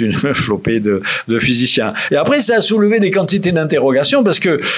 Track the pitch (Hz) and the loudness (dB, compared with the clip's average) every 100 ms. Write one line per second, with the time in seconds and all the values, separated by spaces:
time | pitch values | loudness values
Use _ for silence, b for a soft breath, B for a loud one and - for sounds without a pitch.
0 | 110 95 143 135 - 101 - 113 104 98 | -2 -2 -2 -2 -2 -2 0 0 0 -2
1 | B B B 113 117 120 127 - 110 - | B B B -2 0 0 0 0 -2 -4
2 | B 143 190 285 233 233 208 214 208 226 | B 0 2 0 2 0 2 2 2 2
3 | 196 190 156 196 175 170 156 147 131 127 | 2 0 0 0 0 0 0 0 2 2
4 | 117 277 214 156 160 156 B | 2 2 2 2 0 0 B